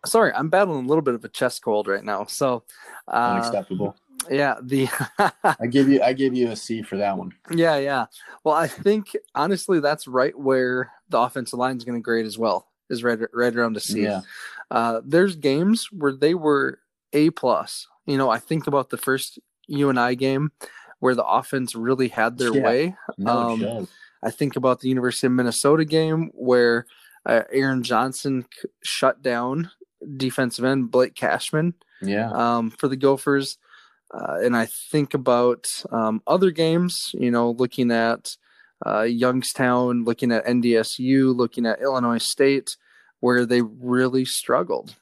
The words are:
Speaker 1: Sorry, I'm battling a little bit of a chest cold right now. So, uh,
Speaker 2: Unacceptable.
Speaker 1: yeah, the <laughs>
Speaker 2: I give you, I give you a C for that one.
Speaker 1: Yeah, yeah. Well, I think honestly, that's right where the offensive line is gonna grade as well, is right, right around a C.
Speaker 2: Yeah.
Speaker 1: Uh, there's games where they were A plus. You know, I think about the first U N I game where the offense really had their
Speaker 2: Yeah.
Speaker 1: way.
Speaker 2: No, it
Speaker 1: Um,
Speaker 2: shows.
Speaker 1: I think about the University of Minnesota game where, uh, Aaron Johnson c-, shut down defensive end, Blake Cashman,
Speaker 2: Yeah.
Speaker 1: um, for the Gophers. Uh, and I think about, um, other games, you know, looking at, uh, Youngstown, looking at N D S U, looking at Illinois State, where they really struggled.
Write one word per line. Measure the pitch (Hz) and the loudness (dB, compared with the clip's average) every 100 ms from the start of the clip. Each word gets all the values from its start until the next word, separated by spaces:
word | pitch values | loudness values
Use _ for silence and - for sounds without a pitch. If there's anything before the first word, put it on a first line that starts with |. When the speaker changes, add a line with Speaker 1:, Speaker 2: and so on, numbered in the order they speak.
Speaker 1:
Sorry, | - 226 196 | 2 2 4
I'm | 107 156 | 0 0
battling | 180 196 151 | 2 2 -2
a | 127 | 0
little | 160 | 0
bit | 139 | 2
of | 120 | -4
a | - | -8
chest | - 127 - | -4 -4 -2
cold | - 104 101 | -2 -2 0
right | 98 | -4
now. | 107 101 104 | -4 -8 -6
So, | - 139 120 _ - - - - | -4 -2 -2 _ -20 -20 -20 -4
uh, | 117 120 120 | 0 0 0
Speaker 2:
Unacceptable. | 117 104 95 92 101 - _ - - | -2 -4 -6 -6 -6 -8 _ -14 -4
Speaker 1:
yeah, | 135 143 117 | -2 0 -2
the | 127 135 131 - 131 - | -2 -2 0 -4 -8 0
<laughs> | 196 - 180 147 | -2 0 -2 0
Speaker 2:
I | 120 | 0
give | 131 135 | 4 6
you, | 135 | 6
I | 117 | 4
give | 131 135 | 2 0
you | 123 120 | 0 -2
a | 107 | -2
C | - 110 | -6 -8
for | 107 98 | -6 -4
that | 101 95 | -2 -4
one. | 92 - - | -8 -16 -6
Speaker 1:
Yeah, | 165 165 147 | 0 2 2
yeah. | 139 139 113 - - - | 0 -2 -4 -10 -20 -4
Well, | 156 | 0
I | 151 160 | 2 0
think | - 202 214 202 - _ | 0 0 0 -2 -10 _
honestly, | - 156 190 - 180 | -4 0 -2 0 2
that's | 143 147 - | 2 -2 -2
right | 127 139 135 | 0 0 0
where | 135 131 127 127 127 - _ | 0 2 2 -2 -4 -12 _
the | 113 | 0
offensive | 123 135 117 120 | 0 -2 -8 -4
line | 127 127 | -4 -4
is | |
gonna | 117 120 | -6 -6
grade | 113 113 110 | -2 -2 -2
as | 110 | -2
well, | 113 92 _ _ _ | -2 -2 _ _ _
is | 120 | -4
right, | 120 113 117 | -2 -2 -4
right | 117 120 117 | 0 0 2
around | 117 107 | -2 -2
a | |
C. | - 107 | -4 -2
Speaker 2:
Yeah. | 104 98 95 - - - - | -2 -2 -6 -16 -18 -18 -4
Speaker 1:
Uh, | - 117 113 | -2 0 -2
there's | 135 160 196 165 | 0 2 2 0
games | 143 139 185 226 - | 0 2 2 0 -2
where | 196 143 | -2 -2
they | 135 147 | 2 0
were | 175 151 143 135 131 _ _ _ | 2 2 2 0 -6 _ _ _
A | 147 156 | 2 2
plus. | 160 127 95 - - - _ | 2 0 0 -2 -12 -16 _
You | - 135 | -4 0
know, | 135 | 0
I | 117 | 0
think | - 160 147 | -2 -4 0
about | 139 127 | -2 -2
the | 117 | -6
first | - 131 - - _ _ - | -2 -4 -4 -14 _ _ -8
U | 143 143 | 0 0
N | 127 | 2
I | 123 | 0
game | 170 135 135 151 _ - - - - | 0 0 0 -4 _ -20 -20 -20 -2
where | 127 | 0
the | 123 | 2
offense | - 110 - 135 127 | 2 0 0 -6 -6
really | 113 117 131 127 | -6 -2 0 0
had | - 113 123 | 0 -2 0
their | 123 | 0
Speaker 2:
Yeah. | 120 | 2
Speaker 1:
way. | 127 120 165 185 - - | 2 2 0 -4 -14 -6
Speaker 2:
No, | 98 | 0
it | 120 117 | 0 0
Speaker 1:
Um, | 113 | -2
Speaker 2:
shows. | - 113 92 - - _ | -4 -6 -10 -16 -20 _
Speaker 1:
I | 113 | -8
think | - 147 - | -4 -4 0
about | 127 123 | 0 0
the | 127 | 0
University | 131 123 117 131 | 0 -2 0 0
of | |
Minnesota | 127 123 113 143 156 | 2 0 0 2 4
game | 160 160 160 160 160 | 4 0 0 -2 -4
where, | - 127 123 120 117 120 _ _ - - | -4 2 4 4 2 -2 _ _ -12 0
uh, | 117 - | 0 2
Aaron | 135 135 131 | 0 0 0
Johnson | 120 113 131 127 143 131 120 | 0 0 0 -4 -4 -4 -6
c-, | - - _ | -14 -16 _
shut | - - 135 - | -8 0 0 2
down | 135 120 123 139 170 _ - _ 156 135 | -2 -2 -2 -4 -6 _ -20 _ -16 -4
defensive | 131 - 127 - | -4 0 -2 0
end, | 127 135 120 | 0 0 2
Blake | 127 127 | 2 2
Cashman, | - 107 90 - 156 170 170 _ _ | 0 -2 -2 -2 0 0 -4 _ _
Speaker 2:
Yeah. | 95 101 113 | -4 -2 -2
Speaker 1:
um, | 113 120 117 113 | 0 0 0 -2
for | - 139 | -2 -4
the | 131 | 2
Gophers. | 135 135 - 139 135 - _ - _ _ _ | 2 2 2 0 -2 -10 _ -20 _ _ _
Uh, | - - 82 | -12 -8 -2
and | 120 120 | 0 2
I | 113 | -2
think | - - 156 139 | -6 -2 -2 0
about, | 143 127 120 123 120 - - - | -2 2 4 4 0 -6 -10 -6
um, | 117 110 110 - | -2 -2 -2 0
other | 170 190 | 2 2
games, | 156 160 165 180 - - | 2 2 2 0 -4 -8
you | - 123 | -2 0
know, | 120 120 | 2 0
looking | 120 123 - 120 | 0 -2 0 0
at, | 117 113 117 - - _ _ _ _ - | 2 0 -2 -8 -16 _ _ _ _ -4
uh, | 104 | 0
Youngstown, | 113 117 127 127 123 - 127 123 123 120 | 0 2 0 0 -4 -2 2 2 2 0
looking | 117 113 123 | 0 0 0
at | 113 - | 0 2
N | 123 | 2
D | 120 113 | 4 2
S | 107 - | 2 -4
U, | 127 135 131 | 2 4 4
looking | 123 117 - 117 | 2 0 0 -2
at | 104 | 0
Illinois | 135 131 120 117 | -2 0 0 0
State, | - - 135 139 - - _ _ _ _ | -2 2 4 4 -2 -14 _ _ _ _
where | 123 123 120 | 2 2 4
they | 123 | 2
really | 113 117 123 123 127 127 | 0 -4 -2 2 2 0
struggled. | 131 - - 131 175 - - - | -2 -6 0 0 0 -4 -6 -20